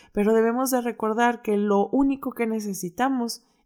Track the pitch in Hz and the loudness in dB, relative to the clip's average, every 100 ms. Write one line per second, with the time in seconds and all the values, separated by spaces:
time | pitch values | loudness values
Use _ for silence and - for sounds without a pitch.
0 | - - 208 226 226 240 262 254 240 233 | -8 0 2 4 4 0 0 -2 -2 -4
1 | 220 220 240 233 220 208 208 202 202 262 | -2 2 2 0 -2 0 2 2 2 2
2 | 277 269 262 - 233 220 208 185 180 - | 2 0 -6 -4 -4 -4 -6 -6 -8 -2
3 | 262 262 233 - _ _ | -2 -2 -4 -8 _ _